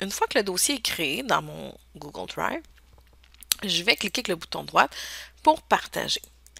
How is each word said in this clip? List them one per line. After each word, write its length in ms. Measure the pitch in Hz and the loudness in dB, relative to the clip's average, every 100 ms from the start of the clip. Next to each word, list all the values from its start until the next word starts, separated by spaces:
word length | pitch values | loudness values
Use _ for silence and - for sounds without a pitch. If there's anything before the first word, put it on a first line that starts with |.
Une 100 | 196 | -6
fois 160 | - 453 | -2 0
que 120 | 262 | 2
le 60 | |
dossier 320 | 202 180 - 277 | 0 0 0 0
est 60 | |
créé 400 | - - 151 165 | -2 -2 -2 -2
dans 200 | 139 156 | 2 0
mon 340 | 151 156 147 - - 151 | 0 -10 -12 -14 -20 -16
Google 340 | 147 - 90 | -14 -10 -8
Drive, 280 | - 165 311 - - _ - - _ - - - - | -2 -2 -2 -10 -20 _ -20 -20 _ -20 -12 -4 -2
je 200 | 208 170 | 0 0
vais 140 | 180 - | 2 2
cliquer 240 | 196 - | 2 -2
avec 80 | 220 | -2
le 80 | 170 | -4
bouton 280 | - 170 | -4 -8
droit 240 | 143 165 247 - - - - - | 0 4 4 2 -10 -12 -16 0
pour 200 | - 311 | 4 4
partager. 600 | - 185 - - - - - _ - | 4 0 0 -4 -2 -4 -6 _ -20